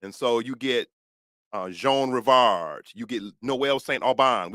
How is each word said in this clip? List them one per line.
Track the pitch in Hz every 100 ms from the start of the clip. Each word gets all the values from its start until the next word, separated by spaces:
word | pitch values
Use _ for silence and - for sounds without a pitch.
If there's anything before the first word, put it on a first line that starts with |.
And | 98
so | 101 127 120
you | 117 127
get, | 135 123 104 _ _ _ _ _ _
uh, | 107 92
Joan | 90 123 135 131
Rivard, | 127 113 131 120 95 82 76 -
you | 98 117
get | 123 101 87
Noelle | 120 135 139 135
Saint | - 135
Aubin | 120 123 131 117 87